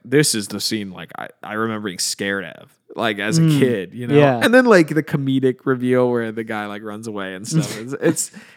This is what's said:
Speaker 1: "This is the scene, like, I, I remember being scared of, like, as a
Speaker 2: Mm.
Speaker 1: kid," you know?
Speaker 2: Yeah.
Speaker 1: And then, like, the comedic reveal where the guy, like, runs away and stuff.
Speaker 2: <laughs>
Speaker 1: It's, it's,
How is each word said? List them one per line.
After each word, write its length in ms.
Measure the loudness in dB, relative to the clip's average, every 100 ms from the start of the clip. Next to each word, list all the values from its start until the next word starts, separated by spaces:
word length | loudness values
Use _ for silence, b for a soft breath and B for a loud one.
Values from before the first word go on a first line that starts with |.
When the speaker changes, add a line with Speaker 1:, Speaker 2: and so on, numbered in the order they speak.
Speaker 1:
"This 300 | 0 2 4
is 140 | 0 -4
the 120 | -6
scene, 300 | -4 -4 -6
like, 200 | -12 -14 -14
I, 100 | -14 -14
I 120 | -10
remember 320 | -4 -4 -4 -6
being 100 | -6
scared 460 | -6 -4 -2 -2
of, 260 | -6 -14 -20 _ _
like, 240 | -4 -4 -2
as 200 | 0 2
a 20 |
Speaker 2:
Mm. 180 | 4 4
Speaker 1:
kid," 360 | 2 0 -4
you 120 | -10 2
know? 80 |
Speaker 2:
Yeah. 240 | 4 4 4
Speaker 1:
And 80 | 4
then, 140 | 6 6
like, 220 | 6 6
the 140 | 0
comedic 640 | -2 -2 0 2 0 0
reveal 460 | -2 -2 2 2 2
where 200 | 0 -2
the 140 | -6
guy, 220 | -8 -6 -8
like, 160 | -10
runs 240 | -12 -12 -10
away 280 | -8 -8
and 140 | -10 -2
stuff. 260 | -2 -2 -6
Speaker 2:
<laughs> 40 |
Speaker 1:
It's, 140 | -10 0
it's, 320 | 0 0 -4 B B